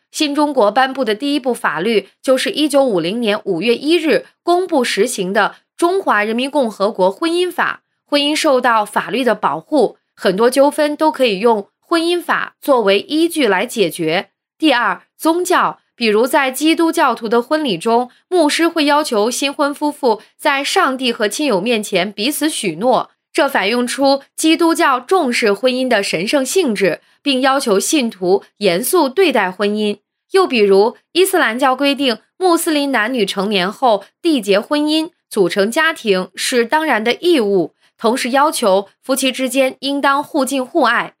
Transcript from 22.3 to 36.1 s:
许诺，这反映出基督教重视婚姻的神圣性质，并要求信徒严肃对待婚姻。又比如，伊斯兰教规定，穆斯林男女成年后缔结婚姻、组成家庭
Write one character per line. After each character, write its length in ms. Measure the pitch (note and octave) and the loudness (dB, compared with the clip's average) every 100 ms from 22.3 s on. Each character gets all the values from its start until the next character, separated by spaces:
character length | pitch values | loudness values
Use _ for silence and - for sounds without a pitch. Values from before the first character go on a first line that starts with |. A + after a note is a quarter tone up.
| D4 D#4 | -2 -4
许 280 | - G3+ D#3 | -2 -6 -2
诺， 340 | A#3+ G3+ - _ _ | 0 0 -2 _ _
这 160 | - C#4 | -2 0
反 200 | B3+ F#3+ | 0 0
映 180 | B3 B3 | 0 -2
出 360 | C4+ C#4 C#4 - | 0 2 0 -4
基 220 | - D#4+ D#4+ | -2 0 2
督 180 | E4 | 2
教 240 | D#4 D#4 B3 | 2 0 0
重 340 | - F#4+ C4+ | 0 0 0
视 200 | A#3+ A3 | 0 0
婚 200 | G3+ C4 | 2 0
姻 140 | B3+ B3+ | 0 0
的 160 | G#3+ | 0
神 240 | G3+ D#3+ G#3 | 0 -4 -2
圣 180 | D4 | -2
性 300 | C4 F#4+ D4+ | 0 0 0
质， 260 | G3 F#3 D#3 _ _ | 0 -2 -2 _ _
并 200 | C#4+ B3+ | -4 0
要 180 | C4+ C4+ | 0 0
求 180 | C4 G3 | 0 0
信 320 | G3+ D#4+ A#3 | 0 0 -2
徒 320 | F3+ F3+ G3 - - | -2 0 0 -2 -4
严 260 | G3+ F3+ | 0 0
肃 260 | B3+ F4+ C#4 | 0 0 0
对 220 | C4 F4+ | 2 2
待 180 | B3 F#3 | 2 -2
婚 180 | F#3 G#3 | -2 -2
姻。 300 | G#3 G#3 G3+ _ _ _ | -2 -2 -4 _ _ _
又 120 | F#4+ | 0
比 140 | F#4 B3 | 2 2
如， 380 | G3+ G3 A3 - _ | 4 4 4 -2 _
伊 120 | D#4+ | -2
斯 140 | F#4+ F4+ | 0 2
兰 180 | B3 A#3 | 0 0
教 200 | C4+ B3+ | 0 2
规 180 | C#4+ | 0
定， 240 | C4+ C4+ A3+ _ - | 0 -2 -4 _ -2
穆 180 | F4+ E4 | 0 2
斯 160 | E4+ | 0
林 180 | D4 C#4+ | -2 0
男 220 | A#3+ G#3+ | 0 -2
女 120 | C4 | -2
成 240 | G3 G3 G3 | -2 -2 -2
年 220 | G3 F3+ | 0 -2
后 340 | - B3+ G3+ - _ | 0 0 0 -2 _
缔 200 | F4 C#4+ | -2 0
结 180 | G3 G3 | 2 0
婚 220 | - D4 | 0 -2
姻、 300 | D4+ D#4 D#4+ - _ | 0 0 -2 -10 _
组 200 | - F3 | 0 0
成 220 | G#3 G3+ | 0 0
家 220 | C4+ D#4+ | 0 -2
庭 380 | D#4+ A3 | -2 -2